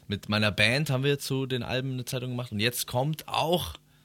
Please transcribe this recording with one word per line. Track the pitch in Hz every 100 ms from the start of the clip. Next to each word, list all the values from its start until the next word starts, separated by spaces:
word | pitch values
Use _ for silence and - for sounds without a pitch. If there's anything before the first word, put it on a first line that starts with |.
| -
mit | 101 -
meiner | 107 107
Band | 90 107 135 156
haben | 131
wir | 143 143
zu | - 135 131
den | 127
Alben | 117 127 135
eine | 127 123
Zeitung | 127 127
gemacht | 123 123
und | 104
jetzt | 117 - -
kommt | 123 147 151 -
auch | 110 151 175 - - _ _